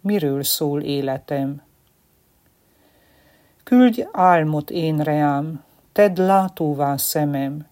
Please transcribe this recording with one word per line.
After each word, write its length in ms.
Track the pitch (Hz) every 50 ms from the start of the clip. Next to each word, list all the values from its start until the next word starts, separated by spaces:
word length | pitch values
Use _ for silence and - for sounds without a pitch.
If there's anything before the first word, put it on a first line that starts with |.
miről 420 | - 196 208 202 156 143 139 139 139
szól 380 | - - - 160 147 143 147
életem? 800 | 151 143 143 139 135 135 131 135 _ - 147 139 139 135 143 143 _ _ _ _ _ _ _ _ _ _ _ _ _ _ _ _ _ _ _ _ _ _ _ _ _ _ _ _ _ _ _ _ _ _ _ _ _ _ _ _ _
Küldj 400 | - 247 247 254 247 226 - - -
álmot 580 | - 202 185 185 175 170 156 156 156 151 147 -
én 280 | - 175 165 160 156
reám, 640 | 151 151 156 147 151 147 147 143 143 147 160 160 - - _ _ _ _ _
tedd 300 | _ - 208 202 180 175
látóvá 760 | 185 185 196 196 190 185 - - 165 151 147 139 143 139 143
szemem. 680 | 135 - - - 156 151 147 143 139 139 139 143 151 151 _